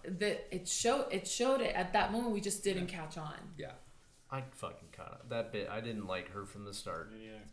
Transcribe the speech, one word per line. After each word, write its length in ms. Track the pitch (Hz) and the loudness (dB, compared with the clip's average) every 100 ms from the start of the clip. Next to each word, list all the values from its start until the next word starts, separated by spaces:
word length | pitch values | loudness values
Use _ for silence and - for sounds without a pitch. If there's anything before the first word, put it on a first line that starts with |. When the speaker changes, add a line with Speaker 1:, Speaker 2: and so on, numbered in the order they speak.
Speaker 1:
the, 520 | - 180 208 - - 160 | -4 0 2 2 0 -4
it 120 | - | 0
showed, 440 | - 233 277 - | 2 6 4 4
it 160 | 190 - | 0 0
showed 340 | - 247 269 | 4 6 6
it 140 | - - | 4 2
at 160 | 180 | 4
that 180 | 214 180 | 6 6
moment. 240 | 220 240 208 | 4 2 2
We 60 | |
just 220 | 196 190 | 2 2
didn't 240 | 202 185 180 | 2 2 2
Speaker 2:
Yeah. 60 | 175 | -2
Speaker 1:
catch 180 | 160 165 | -6 -6
on. 380 | 151 - - 151 | -6 -8 -10 -8
Speaker 2:
Yeah. 160 | - - - - - - - | -8 -10 -16 -20 -20 -20 -8
Speaker 3:
I 120 | 135 127 | -6 -6
fucking 380 | - - - - | -6 -6 -6 -14
caught 300 | - - - | -12 -12 -10
it. 60 | 117 | -2
That 220 | 117 113 | 0 0
bit, 180 | 107 - | 0 -2
I 120 | 110 | -2
didn't 240 | 117 110 95 | -2 -2 -2
like 240 | 92 87 | -2 -2
her 160 | 98 98 | -6 -8
from 200 | 104 101 | -8 -8
the 80 | |
start. 380 | 98 101 82 80 | -6 -4 -4 -6
Speaker 4:
Me 60 | 110 | -10
neither. 200 | 110 107 104 | -12 -12 -10